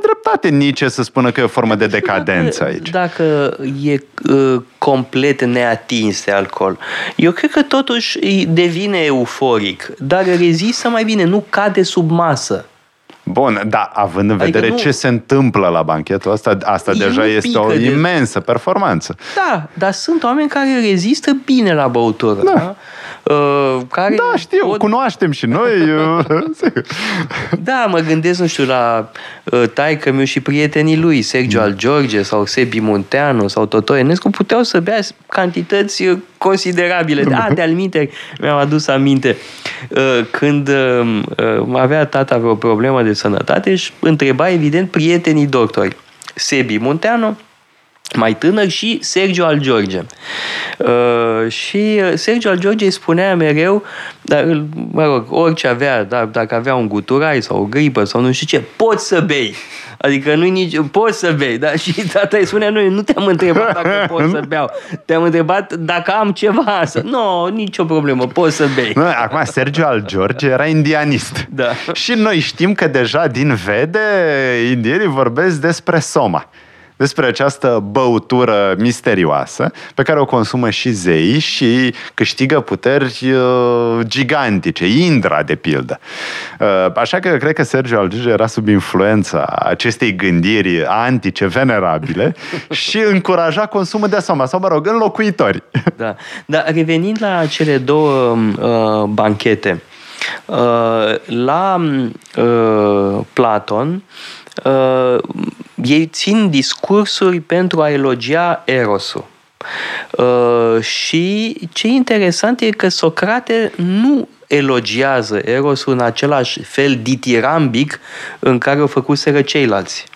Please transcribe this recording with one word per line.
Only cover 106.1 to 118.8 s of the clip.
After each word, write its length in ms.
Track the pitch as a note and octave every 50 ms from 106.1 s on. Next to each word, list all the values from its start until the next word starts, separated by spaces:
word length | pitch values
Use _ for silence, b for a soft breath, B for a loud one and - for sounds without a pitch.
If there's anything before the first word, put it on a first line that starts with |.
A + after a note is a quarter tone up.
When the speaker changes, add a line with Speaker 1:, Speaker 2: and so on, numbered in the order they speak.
| - - - G3 G3+ A3 G#3+ G3
Speaker 2:
discursuri 920 | D#3 C#3 B2+ - - - - - G3 G#3 G#3 G3+ - - G3 F#3+ F3+ E3+
pentru 420 | D3+ - E3+ F3 F#3 F#3 - E3
a 80 | D#3 D3+
elogia 680 | D3 C#3 C#3 C3+ B2+ B2 A2 B2 D3 E3 F3 F3 E3 - -
Erosul. 600 | - C3 C3 A#2+ G#2+ G2+ G2 - - - - - - _ _ _ _ _ - B B B B B B B B B B - -
Uh, 640 | B2 B2 B2 B2 A#2+ A#2+ A#2+ A#2+ A#2 A2+ A2+ A2+
și 760 | A2+ - - - - - - E3 E3+ F#3 G3+ G#3+ A3 A3+ - - - E3 -
ce 140 | - - A3+
interesant 720 | B3 C4+ B3+ - A#3 G#3+ G3+ F3+ E3+ - - G#3+ B3 A#3+
e 80 | - A3
că 180 | G#3 - - F#3
Socrate 840 | F3 - - E3 E3 - - F#3+ A3 B3 B3 - A#3 A3+ A3+ - -
nu 520 | - F3 F3+ F#3 G3+ A3+ C4+ D4 C4+ - - _ _ - -
elogiază 920 | C#3+ D3 C#3 C3+ C3 B2 A#2 A2 G#2+ A#2 C3+ C#3 C3+ B2+ A2 G#2 G#2+ G2+ -
Erosul 480 | - A#2 C3 C#3 D3 C#3 C3+ - - C3
în 60 | B2
același 640 | A#2+ A#2 A#2 - - C#3+ D3 C3+ B2 A#2+ - - -
fel 360 | - - - C#3 C#3+ C3+ A#2
ditirambic 960 | A2 A#2+ C3+ B2 - B2+ B2 A#2 A2+ C3 D3+ E3 D#3 C3 A2+ A2+ E3+ D#3 - B B B B B B B B B
în 180 | - C3+ B2+ B2
care 240 | - C3+ C#3 C#3+